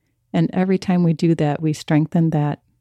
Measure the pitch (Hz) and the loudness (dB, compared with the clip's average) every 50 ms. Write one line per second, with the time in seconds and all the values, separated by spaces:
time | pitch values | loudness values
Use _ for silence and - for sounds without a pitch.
0 | _ _ _ _ _ _ - 175 165 - - 185 185 190 190 185 - - 180 180 | _ _ _ _ _ _ -2 0 0 0 0 -2 0 0 0 -2 0 0 0 2
1 | 175 165 160 - 170 165 165 156 156 147 143 - 160 156 147 - - - 160 147 | 2 2 2 2 2 0 2 2 0 -2 -2 -2 -2 -4 -4 -4 -4 0 0 0
2 | 156 - - 170 165 160 156 151 147 147 - - _ _ _ _ | 2 2 0 0 2 2 2 0 0 -2 -4 -6 _ _ _ _